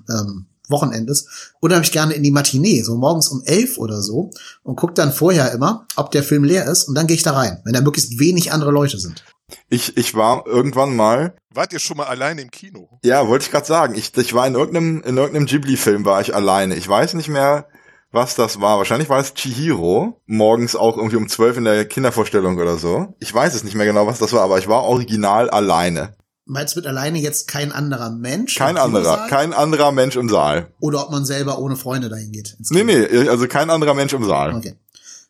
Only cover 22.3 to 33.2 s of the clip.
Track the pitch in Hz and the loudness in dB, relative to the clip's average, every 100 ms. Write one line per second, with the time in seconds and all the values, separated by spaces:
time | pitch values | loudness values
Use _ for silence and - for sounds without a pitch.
22.3 | 104 92 90 85 85 85 101 190 - - | 0 0 0 0 0 -2 -2 -4 -10 -4
23.3 | 107 147 113 107 104 107 104 104 120 107 | 0 0 -2 -6 -2 2 2 0 0 0
24.3 | 120 95 95 95 113 123 123 117 110 101 | 2 2 2 2 0 2 0 0 -2 2
25.3 | 107 123 104 101 85 90 80 87 - _ | 2 2 0 2 2 0 -2 -6 -12 _
26.3 | _ - 135 147 170 147 135 143 165 147 | _ -10 -8 -6 -8 -8 -6 -4 -4 -4
27.3 | 147 - 147 147 139 147 131 117 117 123 | -6 -6 -6 -6 -4 -4 -4 -6 -8 -6
28.3 | 160 262 - 135 175 131 110 85 80 - | -6 -4 0 0 2 2 2 2 0 0
29.3 | 139 156 131 151 151 143 135 127 123 120 | 0 0 0 2 4 4 4 2 0 0
30.3 | 101 73 78 85 _ 151 143 143 143 135 | 2 2 0 -4 _ -4 -4 -4 -4 -4
31.3 | 139 139 127 135 131 127 131 120 110 107 | -4 -4 -4 -6 -6 -6 -6 -6 -8 -12
32.3 | 107 104 - 107 170 226 165 107 120 | -14 -14 -12 -2 2 4 4 4 4